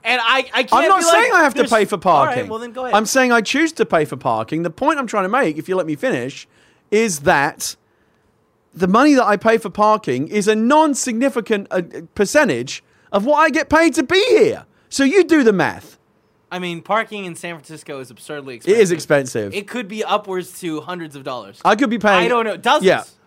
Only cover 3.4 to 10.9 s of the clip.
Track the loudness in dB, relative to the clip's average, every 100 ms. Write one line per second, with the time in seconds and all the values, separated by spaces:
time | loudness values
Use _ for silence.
3.4 | 0 -2 -2 -2 0 0 0 -4 -4 -2
4.4 | -4 -4 -6 -2 -2 -2 -4 -4 -2 0
5.4 | -2 -4 -4 -4 -4 -4 -2 -2 -6 -12
6.4 | -20 _ _ _ _ 0 0 -2 2 2
7.4 | 2 -2 -12 -12 _ _ _ _ _ _
8.4 | _ _ _ -4 0 4 4 4 2 0
9.4 | 2 0 -2 0 2 2 -2 -4 -2 -2
10.4 | 0 0 2 2 2